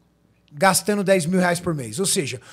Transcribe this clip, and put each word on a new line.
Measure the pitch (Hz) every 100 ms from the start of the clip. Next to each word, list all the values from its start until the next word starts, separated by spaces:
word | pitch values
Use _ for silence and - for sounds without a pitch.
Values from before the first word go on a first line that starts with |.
| _ _ _ _ _
gastando | 147 190 175 - 208
dez | 185 190 160
mil | 185
reais | 180 175
por | 180 151
mês? | 113 117
Ou | 196
seja, | 196 131 101 -